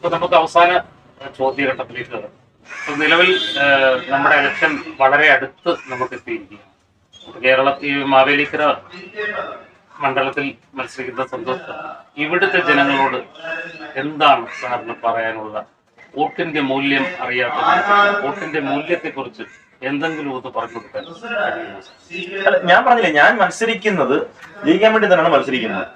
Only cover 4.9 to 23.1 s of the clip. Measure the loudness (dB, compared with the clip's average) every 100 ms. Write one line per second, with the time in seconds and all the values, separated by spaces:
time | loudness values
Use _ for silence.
4.9 | 0 2 4 4 4 0 -8 -4 -4 -6
5.9 | -8 -6 -8 -10 -10 -10 -20 _ _ _
6.9 | _ _ -20 -20 -4 2 4 2 0 -4
7.9 | -2 4 4 6 4 0 0 0 -2 -6
8.9 | -20 -18 -10 -8 -8 -10 -12 -20 _ _
9.9 | -6 -4 -2 -2 -4 -8 -10 _ -12 -12
10.9 | -10 -12 -8 -8 -6 -6 -8 -8 -12 -14
11.9 | -16 -18 -8 -4 0 2 0 2 2 2
12.9 | 2 0 -2 -8 -16 -12 -10 -12 -14 -12
13.9 | -8 -8 2 4 4 0 -10 -8 -8 -8
14.9 | -6 -4 -2 -4 -6 -10 -12 -12 _ _
15.9 | _ -18 -4 -4 -4 -4 -2 -2 -2 0
16.9 | 0 -2 -6 -6 -4 -2 0 2 2 4
17.9 | 4 4 2 -4 -6 -6 -4 -2 -4 -2
18.9 | -4 -4 -10 -12 -12 -18 -18 _ _ -6
19.9 | -4 -4 -6 -6 -8 -8 -8 -8 -12 -12
20.9 | -14 -14 -16 -10 -6 -4 -6 -10 -14 -20
21.9 | -20 _ -12 -10 -2 2 2 4 4 6
22.9 | 4 4